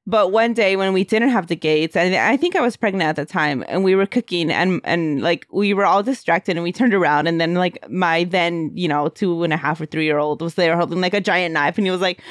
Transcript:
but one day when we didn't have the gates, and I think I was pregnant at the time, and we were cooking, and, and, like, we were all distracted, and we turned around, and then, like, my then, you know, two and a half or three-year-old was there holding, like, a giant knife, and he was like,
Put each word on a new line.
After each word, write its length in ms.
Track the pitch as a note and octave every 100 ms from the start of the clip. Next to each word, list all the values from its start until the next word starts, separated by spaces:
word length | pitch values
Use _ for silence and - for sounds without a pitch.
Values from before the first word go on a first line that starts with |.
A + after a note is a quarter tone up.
but 280 | - G#3+ F#3+
one 200 | G#3+ A#3
day 220 | A#3 G3
when 180 | F#3+ F#3+
we 120 | F#3+
didn't 240 | - A3 B3
have 180 | A#3 E3+
the 80 |
gates, 400 | E3 D#3 D#3 D#3+
and 220 | F#3 F3+ F3+
I 200 | C3+ C4+
think 200 | F4 F4+
I 40 |
was 160 | B3 -
pregnant 280 | G#3+ F#3+ D#3
at 40 |
the 100 | D3+
time, 380 | - F3+ D3+ C3+ -
and 160 | F3
we 100 | F#3+
were 100 | F#3+
cooking, 460 | G3 B3 - F3 E3
and, 300 | G2 F#3 F3
and, 400 | - E3+ D#3+ C#3+
like, 240 | E3 E3+ -
we 220 | - G3+
were 120 | G3 F#3+
all 160 | G3
distracted, 540 | G#3 C4 - E3+ - E3+
and 80 |
we 80 | E3+
turned 200 | - B3
around, 360 | G3 D#3 D3 D#3+
and 120 | E3
then, 140 | E3
like, 340 | F3+ F3+ - -
my 360 | F3+ F3 E3
then, 480 | F3 F#3 E3+ E3+ D#3
you 140 | - F3
know, 180 | D3 D3
two 340 | - F#3+ E3+
and 80 | E3+
a 40 | D#3
half 240 | C#3+ D#3+
or 60 | D#3
three-year-old 560 | D#3 D#3 D3 D3+ D3+
was 140 | E3 F3
there 200 | E3 E3+
holding, 240 | E3+ E3+
like, 140 | F3+
a 60 | G3+
giant 340 | G3 F3+ F3
knife, 240 | D#3+ C#3+ F3+
and 80 | G3
he 60 |
was 80 | F#3
like, 200 | F#3 F#3 -